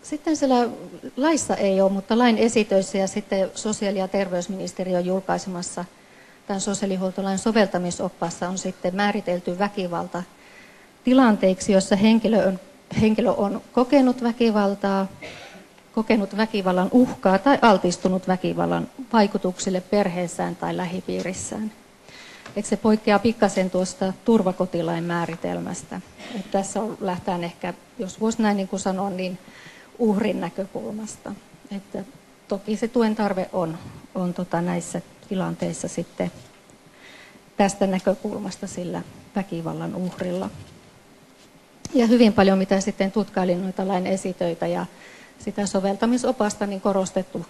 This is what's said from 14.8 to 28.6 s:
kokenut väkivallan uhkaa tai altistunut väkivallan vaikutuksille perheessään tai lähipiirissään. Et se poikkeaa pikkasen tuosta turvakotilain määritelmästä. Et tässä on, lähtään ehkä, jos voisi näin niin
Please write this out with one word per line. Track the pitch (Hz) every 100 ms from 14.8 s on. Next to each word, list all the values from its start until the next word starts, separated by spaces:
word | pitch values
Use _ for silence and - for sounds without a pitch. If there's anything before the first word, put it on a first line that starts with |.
| 196 196 190 - - - - - - - - -
kokenut | 214 214 196 202
väkivallan | 220 208 185 180 190
uhkaa | 254 254 - 190 190
tai | 269 285
altistunut | 233 190 180 175 185 185 185
väkivallan | 185 175 170 170 170 - - 262
vaikutuksille | 233 202 202 190 180 202 185
perheessään | 180 208 196 175 175 185 175 175
tai | 170 170
lähipiirissään. | 180 185 185 185 185 190 - 214 214 - - _ - - - - - -
Et | -
se | 202
poikkeaa | 220 214 220 202
pikkasen | 233 226 202 196 185
tuosta | 180 185 - 190 185 -
turvakotilain | 226 185 180 180 170 165 170
määritelmästä. | 175 170 170 170 175 175 170 180 - 185 - - - 214
Et | -
tässä | 226 - 202
on, | 220 226
lähtään | 196 180 - 180
ehkä, | 170 - 180 - - -
jos | 190 -
voisi | 220 226
näin | 214
niin | 202